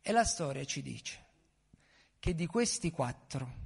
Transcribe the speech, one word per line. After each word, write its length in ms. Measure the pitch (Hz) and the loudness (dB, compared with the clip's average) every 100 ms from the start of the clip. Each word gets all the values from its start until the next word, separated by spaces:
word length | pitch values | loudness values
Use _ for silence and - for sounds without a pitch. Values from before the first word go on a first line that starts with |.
E 100 | - | 4
la 120 | 220 | 4
storia 400 | 220 - 156 139 | 4 2 -2 -2
ci 180 | 139 - | -4 -6
dice 440 | 135 113 - - - _ _ _ _ - _ _ _ _ | -6 -8 -10 -12 -18 _ _ _ _ -20 _ _ _ _
che 160 | - | -2
di 140 | 170 170 | 0 2
questi 420 | 220 233 - 175 | 2 2 2 -2
quattro, 640 | 165 123 117 - 139 127 - | 0 -2 -4 -8 -6 -6 -10